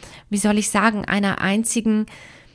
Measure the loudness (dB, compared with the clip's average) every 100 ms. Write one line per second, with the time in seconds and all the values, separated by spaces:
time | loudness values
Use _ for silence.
0 | -20 -20 -6 0 2 2 0 2 2 0
1 | -2 0 0 0 0 0 0 0 2 0
2 | -2 -10 -20 -20 -20